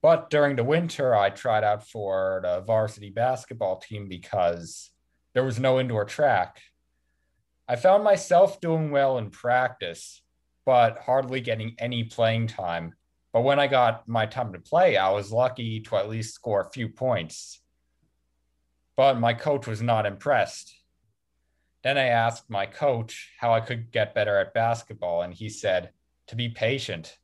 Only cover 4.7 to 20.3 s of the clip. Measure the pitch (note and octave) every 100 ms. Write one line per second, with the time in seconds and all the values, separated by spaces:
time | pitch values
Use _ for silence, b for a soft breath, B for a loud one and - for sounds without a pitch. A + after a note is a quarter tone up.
4.7 | - - _ _ _ _ B2+ C3 A2+ C3
5.7 | C3 B2+ A2 G#2 - D3 G#2 F2 - _
6.7 | _ _ _ _ _ _ _ _ _ -
7.7 | A#2+ F#3+ G3+ G#3 G3 - F3 F#3+ - E3+
8.7 | D#3+ D#3 C#3+ C#3 B2+ G#2+ - B2 B2 B2+
9.7 | B2+ F2+ E2 - - _ _ _ _ -
10.7 | B2 A#2 A2+ - B2+ B2 C3 A#2+ A2 A2+
11.7 | A#2 A#2+ A#2+ A2+ - A2+ A2+ A2+ - F#2
12.7 | E2+ E2 - _ _ _ A#2 B2+ C#3+ C#3+
13.7 | C3 A#2+ A#2 - A#2 A2 C3 A2+ F2+ -
14.7 | D#3+ F#3 G2+ F#2+ G2+ G2+ A2+ B2+ B2+ A#2
15.7 | A2 G#2+ G#2 G#2 A2 G#2+ - - G#2 F#2+
16.7 | - A2+ - B2+ A2 D#2+ - - - _
17.7 | _ _ _ _ _ _ _ _ _ _
18.7 | _ _ - C3+ B2 A#2 A#2 D3+ C#3+ B2
19.7 | G#2+ A#2 A2+ G#2 G2 C#3+